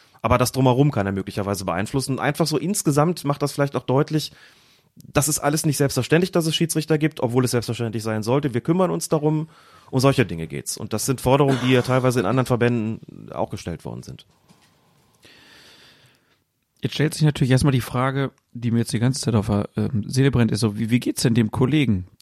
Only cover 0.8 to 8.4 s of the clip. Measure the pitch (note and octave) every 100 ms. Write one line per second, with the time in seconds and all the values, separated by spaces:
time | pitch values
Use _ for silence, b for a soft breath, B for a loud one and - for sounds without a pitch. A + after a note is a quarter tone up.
0.8 | C#3+ A#2 G2 G2 F#2+ G#2+ G2 G2+ F#2 E2+
1.8 | G#2 C#3 B2+ B2+ A#2 D3 D#3+ D3+ E3+ G#3
2.8 | - C#3+ D#3 E3 C#3+ C#3+ C#3+ - C#3+ C3
3.8 | - C3 D3+ D#3 - b b b b b
4.8 | b - - C#3+ C#3+ D3+ C#3+ D#3 D#3+ C3+
5.8 | C#3 - A#2 D#3+ F#3 F3 D#3+ D#3 E3 D#3+
6.8 | D3+ D#3 D#3 - A#2+ B2 B2 A#2+ A2+ A#2
7.8 | A#2 A2+ A2 A2 G#2+ C#3